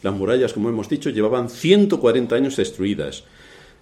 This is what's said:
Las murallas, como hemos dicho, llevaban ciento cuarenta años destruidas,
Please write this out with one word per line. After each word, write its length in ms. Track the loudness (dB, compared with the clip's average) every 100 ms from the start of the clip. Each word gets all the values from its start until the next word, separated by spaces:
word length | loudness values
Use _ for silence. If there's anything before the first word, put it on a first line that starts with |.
Las 120 | -6
murallas, 400 | -4 0 0 0
como 160 | -2 -2
hemos 180 | -2 -4
dicho, 220 | -4 -4
llevaban 400 | 0 0 0 -4
ciento 500 | -2 4 4 4 4
cuarenta 340 | 2 2 2
años 220 | 0 0 -2
destruidas, 680 | -4 -2 -4 -4 -6 -10 -18 -20 -20 -20 -20 _